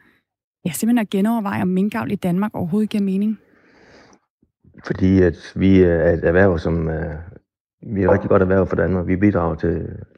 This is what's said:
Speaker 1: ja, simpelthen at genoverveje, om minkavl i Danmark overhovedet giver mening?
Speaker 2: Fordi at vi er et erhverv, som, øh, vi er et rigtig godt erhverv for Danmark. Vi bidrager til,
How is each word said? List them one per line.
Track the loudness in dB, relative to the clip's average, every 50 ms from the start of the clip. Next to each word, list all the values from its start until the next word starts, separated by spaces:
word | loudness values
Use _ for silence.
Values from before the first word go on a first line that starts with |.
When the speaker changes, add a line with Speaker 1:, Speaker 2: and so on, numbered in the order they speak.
| _ _ _ _ _ _ _ _ _ _ _ _ -8
Speaker 1:
ja, | -8
simpelthen | -6 -4 0 0 2 2
at | 0 0
genoverveje, | -2 -2 0 0 0 -2 -4 -4 -4 -2 -2
om | 0
minkavl | 0 0 0 -2 -2 -4 -6 -6 -6
i |
Danmark | -4 -2 -2 0 0 -2 -2 -4
overhovedet | -6 -6 -2 -2 -2 -2 -2
giver | -2 -2 -2
mening? | -2 -2 -2 -2 -2 -4 -6 _ _ _ _ _ _ _ _ _ _ -20 -20 -20 _ _ _ _ _ _ _ _ _ _ _ _ _ _ -12 -8
Speaker 2:
Fordi | -8 -4 0 2 4 4 4 4
at | 4 2 -2 -8 -12 -4
vi | 0 2 4 6 6 6
er | 4 4 2 2 2 2
et | 2 0
erhverv, | 2 2 4 4 4 2 0
som, | -2 -2 -2 -2 -2 -4
øh, | -4 -6 -6 -8 -10 -12 -14 -18 -20 -20 _ _ _ _ _ _ _ _ -14 -8 -4
vi | 0 2
er |
et | 2 2
rigtig | 2 2 2
godt | 2 2 2
erhverv | 2 2 0 0
for | 0 -2
Danmark. | -2 -2 -2 -2 -2 -2
Vi | -2 0
bidrager | 2 2 2 2 2 0 -2 -4
til, | -4 -4 -4 -4 -4 -6 -8 -12 -14 -16 -20 _